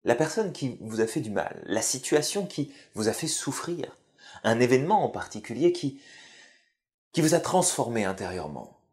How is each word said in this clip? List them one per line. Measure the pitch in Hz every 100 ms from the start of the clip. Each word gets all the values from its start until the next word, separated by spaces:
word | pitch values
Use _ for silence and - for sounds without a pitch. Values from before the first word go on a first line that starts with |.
La | - 120
personne | 156 - 202
qui | 139 135 110
vous | 110 110
a | 110
fait | 160
du | 110
mal, | 95 - - -
la | 104
situation | - 131 - 151 143 202 175
qui | - 139 - -
vous | 104 107
a |
fait | 110 160
souffrir, | - - 135 - 170 - - _ _ - -
un | 107 117
événement | 123 131 151 208
en | 135
particulier | - - 107 - 117 170
qui, | 175 139 - - - - - - _ _ _ _ _ _
qui | -
vous | 156
a | 170
transformé | - 185 175 - 120 117 95
intérieurement. | 98 92 92 76 67 - _ _